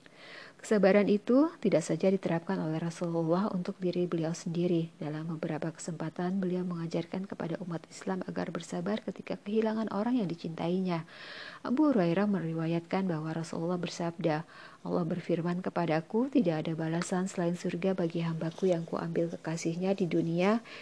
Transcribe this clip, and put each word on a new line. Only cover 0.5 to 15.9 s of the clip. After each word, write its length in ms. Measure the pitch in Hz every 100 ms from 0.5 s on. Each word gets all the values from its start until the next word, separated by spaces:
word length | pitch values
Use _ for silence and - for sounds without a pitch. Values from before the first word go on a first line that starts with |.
| -
Kesabaran 480 | - 214 190 202 196
itu 480 | 208 - 254 320 -
tidak 240 | 208 156 160
saja 240 | 160 190
diterapkan 480 | 190 180 165 165 190
oleh 240 | 160 160
Rasulullah 640 | 170 - 170 165 160 175 208
untuk 240 | 185 175 -
diri 320 | 180 175 175
beliau 240 | 170 156
sendiri. 560 | 175 180 165 175 170 165 -
Dalam 320 | 151 156 165 160
beberapa 320 | 170 151 165
kesempatan, 720 | - - 160 160 - 180 196
beliau 240 | 185 180 180
mengajarkan 640 | 170 165 165 165 190 196
kepada 320 | - 165 165
umat 240 | 175 160 -
Islam 400 | - - 185 180
agar 240 | 175 175
bersabar 480 | 175 - 180 175 214
ketika 400 | - - - 185
kehilangan 480 | 208 220 220 220 220
orang 240 | 196 226 254
yang 80 | 175
dicintainya. 800 | 165 175 160 170 185 185 165 160 - - - - -
Abu 320 | - 254 302
Hurairah 320 | 247 170 170 208
meriwayatkan 800 | 190 165 160 160 170 170 185 190
bahwa 240 | 156 156
Rasulullah 480 | 165 165 - 165 180
bersabda, 640 | 170 - 170 170 165 156 - - - -
"Allah 220 | 175 180 165
berfirman 560 | 180 - 170 170 175
kepadaku, 720 | 190 180 170